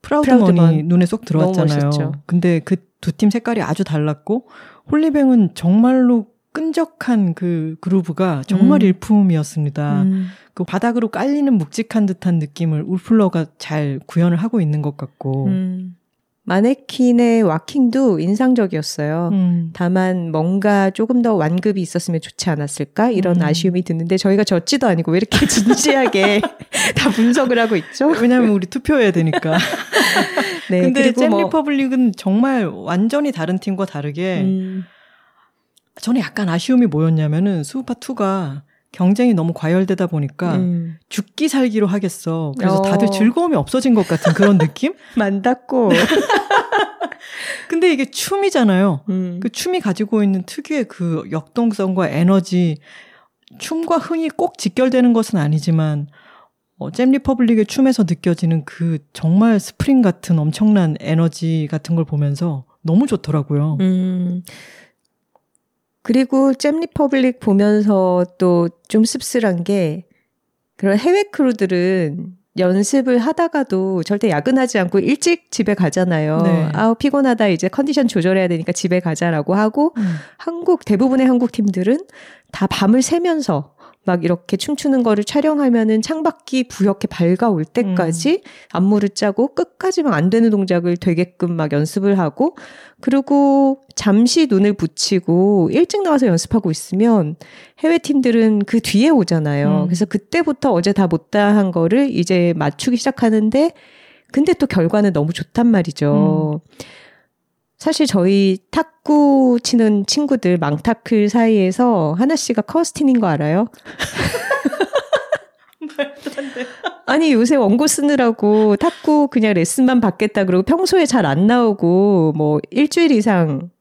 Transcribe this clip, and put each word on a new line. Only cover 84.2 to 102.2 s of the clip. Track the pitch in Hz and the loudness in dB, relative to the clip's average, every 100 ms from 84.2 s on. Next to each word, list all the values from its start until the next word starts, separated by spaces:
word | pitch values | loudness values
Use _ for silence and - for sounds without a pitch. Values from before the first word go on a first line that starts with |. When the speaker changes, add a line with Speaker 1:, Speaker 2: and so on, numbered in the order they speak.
Speaker 2:
이렇게 | 165 175 - 196 | 0 -4 -4 -6
춤추는 | - 285 302 269 | -4 -4 -2 0
거를 | 233 208 | 2 0
촬영하면은 | 208 294 302 302 277 233 220 220 | -2 -2 0 0 2 2 2 0
창밖이 | 220 320 330 - - 262 247 | -2 -4 -4 -6 -6 -4 -4
부옇게 | - 196 202 - | -2 -2 0 -6
밝아올 | - 170 180 240 185 156 | -2 0 2 0 -2 -4
때까지 | - 208 180 170 165 269 349 | -4 -2 0 -2 -2 -2 -2
Speaker 1:
음. | - - - | -4 -20 -10
Speaker 2:
안무를 | 165 190 208 202 | -2 2 2 0
짜고 | 202 214 196 269 | -2 -4 0 -2
끝까지 | - 359 _ 381 370 | -2 -6 _ -4 -2
막 | 294 | 0
안 | 165 170 | 0 2
되는 | 220 226 | 2 2
동작을 | 208 190 180 175 175 | 2 0 0 0 -2
되게끔 | - 170 180 _ 175 | -2 -2 -2 _ -4
막 | 170 156 | -2 -2
연습을 | 147 156 - 196 196 | -2 -2 -2 0 0
하고, | 165 - 285 - - - - _ | 0 0 -2 -2 -20 -20 -20 _
그리고 | - 269 269 285 285 277 269 269 _ | -2 -2 2 2 4 4 2 0 _
잠시 | - - 202 240 330 311 | -6 0 4 4 2 2
눈을 | 196 202 | 2 2
붙이고 | 202 165 - - 196 - 170 190 202 170 | 0 -4 -4 -2 -2 2 2 4 2 2
일찍 | - 359 415 | 2 0 0
나와서 | 381 294 247 | 0 2 2
연습하고 | 170 - 233 190 | 0 0 -2 0
있으면 | 156 - 185 226 226 151 165 - - - _ | -6 -4 0 2 2 0 -6 -16 -20 -20 _
해외 | 311 339 | 0 0
팀들은 | - 285 254 226 220 214 | 0 0 2 4 4 2
그 | 202 233 | 0 -2
뒤에 | 220 202 269 | 0 2 4
오잖아요. | 302 170 170 151 143 147 151 | 4 2 0 0 0 0 0
Speaker 1:
음. | 180 | 0
Speaker 2:
그래서 | 175 214 | -2 -2
그때부터 | 202 - 330 320 277 277 | -4 -4 -2 -2 -2 0
어제 | 185 180 | 0 0
다 | 196 190 | 2 0
못다 | 160 _ 208 202 | 0 _ 0 2
한 | 208 190 | 2 2
거를 | 170 165 226 277 | 0 0 2 0
이제 | - | -2